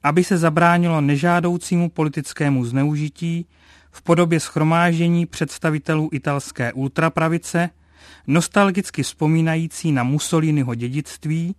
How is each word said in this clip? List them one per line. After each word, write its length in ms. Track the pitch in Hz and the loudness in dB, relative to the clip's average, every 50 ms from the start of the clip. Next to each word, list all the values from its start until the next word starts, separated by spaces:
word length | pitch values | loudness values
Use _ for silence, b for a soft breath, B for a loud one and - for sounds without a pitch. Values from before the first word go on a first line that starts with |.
aby 220 | b 147 151 180 180 | b 0 2 2 2
se 140 | - 196 170 | 2 0 2
zabránilo 640 | 165 160 151 170 175 170 175 175 175 170 165 156 | 2 2 2 4 4 4 4 4 2 2 2 2
nežádoucímu 880 | 143 139 143 139 160 175 175 175 170 175 175 170 - - 185 170 175 165 | 2 2 0 2 2 2 2 2 0 0 -2 -2 -2 -2 0 0 0 0
politickému 720 | - - 156 151 - 156 135 - - - 151 143 139 127 120 | -2 -2 -2 -2 -2 -6 -8 -8 -6 -2 0 0 0 0 -2
zneužití 840 | 117 123 135 139 147 151 147 151 151 - - 165 165 165 170 170 b b b b b b b b b | -2 0 0 0 0 0 -2 -4 -6 -6 -6 -6 -4 -4 -6 -6 b b b b b b b b b
v 120 | b - | b -10
podobě 380 | - 170 170 170 175 160 170 151 | 0 2 4 4 4 2 2 0
shromáždění 840 | - - - 147 151 156 165 170 175 175 165 165 170 170 170 170 170 | -2 -2 -2 0 2 4 4 4 4 2 2 2 2 2 2 2 0
představitelů 840 | - - - 160 - - - - 160 151 151 - - 156 156 156 156 | -2 -4 -6 -6 -6 -6 -4 -2 -2 -2 -2 -2 -2 -2 -2 -2 -2
italské 600 | 156 131 - 151 143 139 - - - - 123 117 | -4 -4 -4 -2 -4 -4 -4 -8 -8 -6 -6 -4
ultrapravice, 1000 | - 131 135 135 - - 160 160 - 160 160 160 165 165 - - - 170 175 175 _ B B B B B B B B B B | -4 -4 -6 -4 -2 0 0 0 0 0 0 0 0 -2 -4 -2 -2 -2 -2 -2 _ B B B B B B B B B B
nostalgicky 760 | - 143 170 165 - - 202 202 196 175 202 180 - - 151 | 0 2 2 2 2 2 2 2 4 2 0 -4 -4 -6 -6
vzpomínající 920 | 131 - - - 156 151 160 160 160 165 160 165 165 160 - - - 160 | -6 -6 -4 -2 0 2 2 2 2 2 0 -2 -4 -6 -8 -4 -2 0
na 100 | 143 127 | 0 0
Mussoliniho 720 | 120 127 147 151 - - 175 160 160 160 151 147 131 120 117 | 0 0 0 -2 -2 0 0 0 2 2 2 0 0 -2 -4
dědictví 840 | 117 120 123 131 151 143 - - - - 151 156 165 165 175 196 | -6 -6 -6 -6 -6 -8 -8 -14 -10 -6 -4 -4 -2 -4 -6 -8